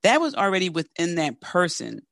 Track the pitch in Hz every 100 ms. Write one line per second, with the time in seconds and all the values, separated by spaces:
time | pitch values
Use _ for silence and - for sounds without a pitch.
0 | 190 277 330 277 196 190 185 165 156 -
1 | 170 175 151 123 - 180 175 - 117 110
2 | -